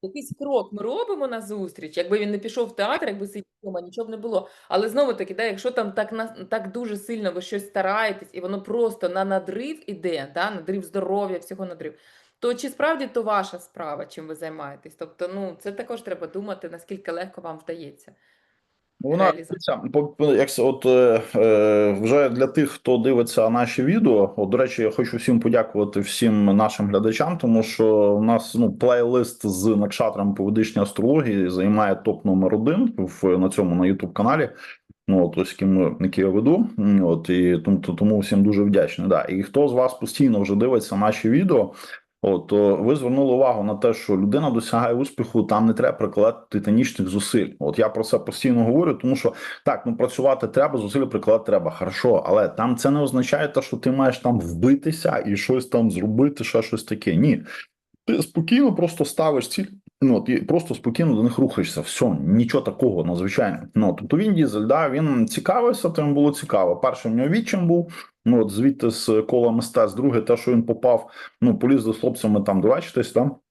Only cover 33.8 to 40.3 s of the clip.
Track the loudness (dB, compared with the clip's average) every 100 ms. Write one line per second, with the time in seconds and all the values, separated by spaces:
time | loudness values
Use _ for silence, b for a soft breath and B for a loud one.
33.8 | 2 0 -4 -2 0 0 -2 B B B
34.8 | _ _ 0 2 2 0 -4 -2 2 2
35.8 | 2 0 -4 0 2 2 2 2 0 0
36.8 | 2 4 4 0 0 2 2 2 2 0
37.8 | 0 0 2 2 0 2 2 4 4 2
38.8 | 2 -2 0 0 0 -4 -2 0 2 2
39.8 | 0 -2 -10 2 2